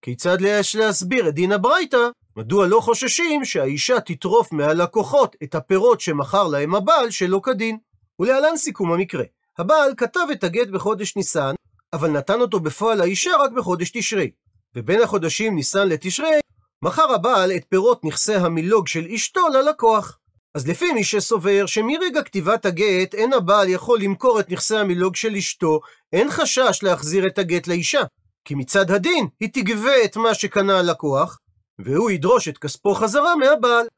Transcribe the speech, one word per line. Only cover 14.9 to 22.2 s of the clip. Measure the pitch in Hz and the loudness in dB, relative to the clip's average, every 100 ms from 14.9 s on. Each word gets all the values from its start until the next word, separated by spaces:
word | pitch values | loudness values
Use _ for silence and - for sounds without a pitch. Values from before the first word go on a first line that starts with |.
| 196 | 2
החודשים | 226 202 165 - 220 | 2 0 -2 -2 -2
ניסן | 180 135 196 196 | -2 -2 0 0
לתשרי, | 156 185 180 311 302 - _ _ _ | -2 -4 -4 0 0 0 _ _ _
מכר | 175 302 311 | -4 2 2
הבעל | 226 190 233 185 | 2 2 2 2
את | 180 - | -2 -2
פירות | 190 220 233 | 2 2 2
נכסי | 156 - - | -2 -4 0
המילוג | 208 180 165 165 220 170 | 2 0 0 0 2 2
של | 165 165 | 0 -6
אשתו | 220 - - 339 | -6 -4 0 2
ללקוח. | 262 285 302 226 214 - - _ _ _ 151 | 4 2 2 2 2 -2 -16 _ _ _ -8
אז | 131 | -4
לפי | 175 349 | -2 0
מי | 254 | 0
שסובר | - 208 - 226 175 202 196 | 0 -2 0 0 2 2 2
שמרגע | 220 220 320 370 294 | 0 -2 -2 -2 -2